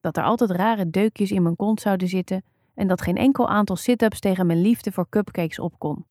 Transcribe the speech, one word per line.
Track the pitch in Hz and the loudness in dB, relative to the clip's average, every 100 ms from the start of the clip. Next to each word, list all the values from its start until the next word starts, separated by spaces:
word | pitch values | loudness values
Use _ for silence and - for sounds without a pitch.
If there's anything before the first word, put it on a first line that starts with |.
Dat | 180 160 | -2 0
er | |
altijd | - 226 233 | 0 2 0
rare | 175 208 220 175 | 2 2 2 0
deukjes | 170 214 - 196 | 2 0 0 -2
in | 196 | 2
mijn | 170 170 | 0 0
kont | 202 220 | -2 0
zouden | 208 190 180 | 0 0 0
zitten | 185 180 190 - _ _ | -2 -4 -6 -8 _ _
en | - 196 | -4 -2
dat | 185 | 0
geen | - 175 | 0 2
enkel | 262 269 240 | 2 2 2
aantal | 202 202 185 | 2 0 -2
sit-ups | - 240 220 - | 0 2 2 0
tegen | 202 185 180 | -2 0 2
mijn | 165 | 4
liefde | 190 233 - | 4 2 -2
voor | 196 175 | -4 -2
cupcakes | 208 202 - 165 - | -2 -2 -4 -6 -4
op | 170 _ | -8 _
kon. | 151 151 - | -6 -6 -10